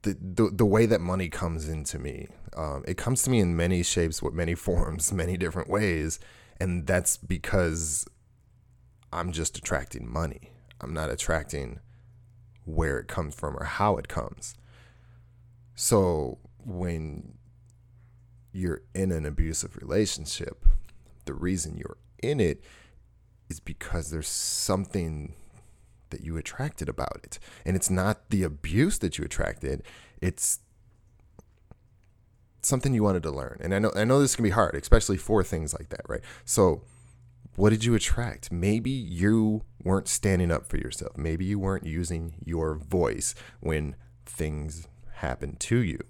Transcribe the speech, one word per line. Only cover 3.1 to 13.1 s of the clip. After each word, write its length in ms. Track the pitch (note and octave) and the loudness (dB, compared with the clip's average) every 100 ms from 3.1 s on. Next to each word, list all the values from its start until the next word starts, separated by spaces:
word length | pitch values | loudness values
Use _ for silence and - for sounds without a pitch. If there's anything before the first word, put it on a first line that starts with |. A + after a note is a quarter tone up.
| B2+ | 0
to 60 | C3 | 4
me 100 | A#2+ | 4
in 160 | F2+ | 4
many 280 | E2+ E2+ F2+ | 4 2 2
shapes, 380 | F2 - E2 D#2 | 2 2 0 0
what, 120 | - | -4
many 220 | D#2+ E2+ | -2 -2
<laughs> 120 | F2 - | -2 0
forms, 440 | E2+ E2+ E2+ - | 2 0 0 -2
many 240 | G2 E2 | 0 -2
different 340 | F2+ F2 E2+ - | -2 -2 -4 -2
ways. 500 | G2+ G#2+ D#2+ D#2+ - - - - - | 0 2 0 -2 -6 -12 -20 -20 -4
And 280 | F#2 F2 D2 | -2 -2 2
that's 300 | F2+ - - | 2 2 -2
because 920 | - E2+ - G2 E2+ D#2+ D#2 D2+ - _ _ _ _ _ _ _ - _ _ | -4 -4 2 2 2 0 -2 -4 -6 _ _ _ _ _ _ _ -20 _ _
I'm 200 | E2+ F2 | -4 -4
just 260 | E2 D#2 - | -2 -4 -6
attracting 520 | - D2 - - A#1 | -4 -4 -4 -10 -6
money. 420 | C#2+ E2 - - - - - | -4 -4 -6 -18 -20 -20 -14
I'm 140 | A#1+ | -8
not 160 | D#2+ D#2 | -4 -4
attracting 680 | - - D#2+ C#2+ C#2+ B1+ - - - - - - - - - | -4 0 -2 -2 -8 -8 -12 -18 -20 -20 -20 -20 -20 -20 -16
where 360 | - D#2+ D#2+ C2 | -4 0 0 -2
it 80 | |
comes 280 | - | -4